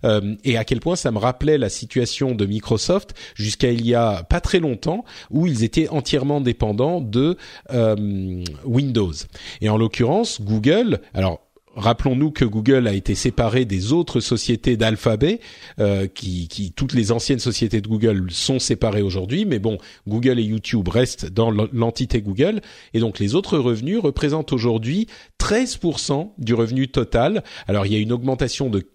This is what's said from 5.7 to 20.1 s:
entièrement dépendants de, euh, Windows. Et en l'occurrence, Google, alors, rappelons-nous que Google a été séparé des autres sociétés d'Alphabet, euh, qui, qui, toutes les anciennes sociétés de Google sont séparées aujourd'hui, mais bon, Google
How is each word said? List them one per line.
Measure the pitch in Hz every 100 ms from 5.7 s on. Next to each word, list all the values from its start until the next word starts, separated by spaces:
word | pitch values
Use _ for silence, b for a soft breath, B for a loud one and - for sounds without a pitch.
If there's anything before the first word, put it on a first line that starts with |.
| - 160
entièrement | 160 127 147 139 147
dépendants | 127 117 110 104 139 175
de, | 120 110 147 180 B B -
euh, | 127 113 107 104 98 95 90 87 73 135
Windows. | 120 143 113 95 73 - B B B
Et | 107
en | 107
l'occurrence, | 113 - 120 185 233 -
Google, | 104 110 113 190 233 107 B -
alors, | 95 82 _ _ _ -
rappelons-nous | 101 120 139 127 151
que | 147 120
Google | 107 110 135 117
a |
été | 98 - 101
séparé | 127 - 113 120 120
des | 95 98
autres | 160 170 123
sociétés | - 117 - 113 - 117
d'Alphabet, | 113 110 - 107 147 226 B B B B
euh, | 104 98 98
qui, | - 98 90 82
qui, | - 98
toutes | - 135
les | 127 104
anciennes | 117 - 131
sociétés | 123 110 113 110
de | 104
Google | 110 113 98 92
sont | 82 - 135
séparées | - 113 110 104
aujourd'hui, | 101 92 92 147 208
mais | 123
bon, | 107 101 B B
Google | -